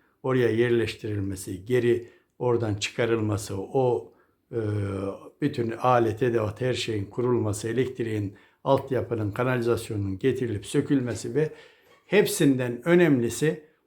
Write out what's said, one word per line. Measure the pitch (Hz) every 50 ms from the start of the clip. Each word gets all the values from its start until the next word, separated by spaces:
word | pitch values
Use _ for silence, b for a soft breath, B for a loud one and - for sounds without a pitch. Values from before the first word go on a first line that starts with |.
| b b b b -
oraya | 131 131 127 120 110
yerleştirilmesi, | 110 113 120 123 117 117 113 104 - - - 110 104 101 98 98 95 95 - 110 95 90 90
geri | 110 123 123 117 120 117 120 117 B B B B B B _
oradan | 123 123 120 110 113 107 104
çıkarılması, | 104 - - - - 120 110 117 113 107 107 104 101 - - 101 98
o, | 98 - - 135 127 123 117 107 - b b b b b b b _ _
e, | 123 117 110 104 104 104 101 101 98 98 98 98 98 - - - - _
bütün | 151 143 - - 113 113
alet, | 117 - - 127 127 120 117 110 107 110 135
edevat, | 123 117 113 107 104 - -
her | 123 127 120
şeyin | 110 - - 110 104 98
kurulması, | - - - 120 127 123 113 107 107 98 104 - 113
elektriğin, | 113 123 127 - - - 120 110 107 107 101 95 101 b b b b b b
altyapının, | 135 139 135 - - 131 113 101 - 120 107 107 101
kanalizasyonun | 98 - 123 131 127 123 117 120 117 104 - - 113 104 101 98 98 95
getirilip | - 135 127 - 131 113 107 101 -
sökülmesi | - - 147 143 - 147 135 123 120 110 104 - 120 117
ve | 143 156 151 B B B B B B B B B B B
hepsinden | _ 180 202 190 196 - - 170 139 131 127 127 123 120 120 - 165
önemlisi | 175 180 180 160 143 123 117 113 113 - 147 156 170 - b b b b b